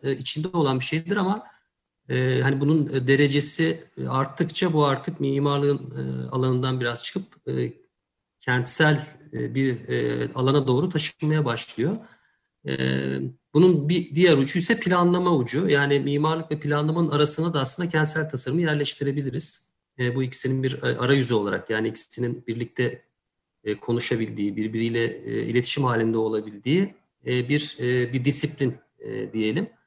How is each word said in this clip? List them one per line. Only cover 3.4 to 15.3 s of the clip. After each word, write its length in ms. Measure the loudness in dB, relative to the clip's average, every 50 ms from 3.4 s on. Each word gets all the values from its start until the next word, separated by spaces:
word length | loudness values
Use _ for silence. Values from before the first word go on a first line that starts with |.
| 0 0 0 0 0 0 0 -4 -10 -16 -12 -8
e, 80 | -6 -2
arttıkça 640 | -2 -2 -2 -2 -2 -4 -4 -2 0 0 0 2
bu 120 | 4 4 4
artık 360 | 4 2 0 -2 -8 -6 -4
mimarlığın, 580 | -2 0 0 2 2 2 2 2 2 2 0 0
e, 500 | -4 -10 -10 -8 -6 -6 -6 -6 -6 -4
alanından 500 | -2 0 0 2 2 0 0 -2 -2 -2
biraz 240 | -2 -4 -4 -4 -4
çıkıp, 440 | -4 -4 -6 -8 -8 -18 _ -8 -6
e, 240 | -2 -2 -2 -4 -6 -12 _ _ _ _ _ _ _ _ _ _ _ _
kentsel, 680 | -4 -2 0 0 0 0 2 4 4 4 4 2 -2 -8 -16 -20 -18 -10
e, 220 | -8 -6 -6 -4 -2
bir, 340 | 0 0 0 0 -2 -4 -4
e, 400 | -2 0 0 0 -2 -2 -4 -4 -2
alana 320 | 0 2 4 4 4 4
doğru 220 | 2 2 2 2 0
taşınmaya 560 | -2 -2 -2 -2 -4 -2 -2 0 2 2 2
başlıyor. 520 | 0 -2 -4 -4 -8 -4 -2 -2 -2 -2 -4 -8 -16 -20 _ _ _ _ _ _ _ _ _ -8 -6
E, 60 | -4 -2 0 0 0 0 -2 -2 -4 -4 -6 -8 -10 _ _ _ 4
bunun 340 | 6 6 6 6 4 2 0
bir 260 | 0 0 0 -2 2
diğer 240 | 4 6 6 6 6
ucu 200 | 4 2 0 -2
ise 220 | 2 2 0 2
planlama 560 | 2 2 2 4 4 4 4 2 2 2